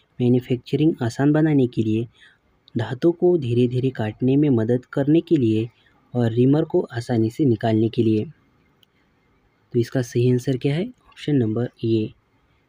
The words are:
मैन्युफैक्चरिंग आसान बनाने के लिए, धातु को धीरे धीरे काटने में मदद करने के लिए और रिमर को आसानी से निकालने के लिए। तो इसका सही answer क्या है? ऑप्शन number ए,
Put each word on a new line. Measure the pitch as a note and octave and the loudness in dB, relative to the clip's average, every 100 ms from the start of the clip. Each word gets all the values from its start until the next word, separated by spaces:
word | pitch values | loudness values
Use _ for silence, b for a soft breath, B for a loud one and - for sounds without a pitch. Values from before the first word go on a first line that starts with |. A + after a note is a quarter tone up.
| b - | b -2
मैन्युफैक्चरिंग | B2 B2+ - A#2+ - C#3 D3+ - | 2 2 0 -6 -4 0 0 0
आसान | A#2 - C#3+ | -4 -2 0
बनाने | D#3 D#3 C#3+ B2 | 2 2 2 0
के | - | 0
लिए, | A2 A2 A#2 b b b _ _ _ A#2+ | -2 -2 -4 b b b _ _ _ -8
धातु | G#2+ B2+ E3+ | -6 -2 -2
को | E3+ F3 F3 | 2 2 0
धीरे | B2 A#2+ B2 | 0 0 0
धीरे | B2 C3 | 0 -4
काटने | C3 G#2+ - B2+ C#3 | -4 -6 -2 0 2
में | D3+ | 2
मदद | A#2 A2 B2 - | 2 2 -2 -2
करने | - C3+ E3 | -4 2 2
के | - D#3+ | 2 0
लिए | A2+ A2 A#2 b b b _ | 2 0 -4 b b b _
और | B2 A#2 | -2 0
रिमर | A#2 B2+ D3+ D#3+ | 2 2 2 0
को | F3+ - | -2 -4
आसानी | A#2+ A#2 A#2+ A2+ | -8 -4 -2 0
से | - C#3+ | 0 0
निकालने | A2 A#2 A2 A2+ | 0 0 0 0
के | A#2+ | 0
लिए। | A2 G#2+ D#3 - _ _ _ _ _ _ _ _ _ _ _ _ _ | 0 0 -4 -12 _ _ _ _ _ _ _ _ _ _ _ _ _
तो | A#2+ | -2
इसका | A#2 C#3 | -2 -2
सही | A#2+ B2 B2 | -2 0 2
answer | B2 C#3 B2+ | 2 0 -2
क्या | C#3+ D3+ | -2 -4
है? | A#3+ | -6
ऑप्शन | - _ - - C#3+ | -10 _ -12 -2 0
number | A2 A2 B2 - | 0 -2 -4 -4
ए, | A2+ A2 G#2+ - _ _ _ _ | -2 0 -2 -10 _ _ _ _